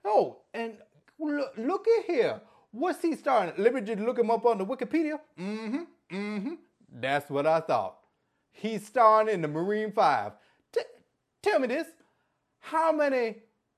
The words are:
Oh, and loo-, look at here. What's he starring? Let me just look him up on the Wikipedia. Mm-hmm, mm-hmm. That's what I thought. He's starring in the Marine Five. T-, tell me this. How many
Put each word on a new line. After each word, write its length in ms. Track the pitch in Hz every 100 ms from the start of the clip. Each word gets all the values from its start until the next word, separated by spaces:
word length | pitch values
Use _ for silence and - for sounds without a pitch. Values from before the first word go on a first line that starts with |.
| 392
Oh, 360 | 415 147 - _
and 200 | 214 226 208 - _ _ -
loo-, 280 | 302 294 269 -
look 300 | 254 381 453
at 180 | 453 339
here. 340 | 302 165 107 - _ _
What's 320 | 220 359 359
he 140 | 339 294
starring? 380 | 285 247 175 156
Let 160 | 220
me 80 | 262
just 180 | 202 208
look 200 | 226 240
him 100 | 220
up 160 | 226 233
on 140 | 208
the 60 | 190
Wikipedia. 540 | 262 269 311 302 302 - -
Mm-hmm, 440 | 185 214 220 277 339 _ _
mm-hmm. 420 | 185 208 208 226 330 _ _ _
That's 340 | 127 127 143 -
what 160 | 139 151
I 140 | 160
thought. 360 | 156 123 95 - _ _ _ _ _
He's 340 | - 214 220 208
starring 440 | 254 220 220 220
in 120 | 196
the 60 | 151
Marine 440 | 151 185 214 214
Five. 420 | 208 170 127 104 - _ _ _
T-, 100 | 453 - - _ _ _ _
tell 160 | 403 359
me 100 | 254
this. 200 | 269 320 - _ _ _ _ _ _
How 320 | - 320 320
many 460 | 311 294 254 226 208 - _ _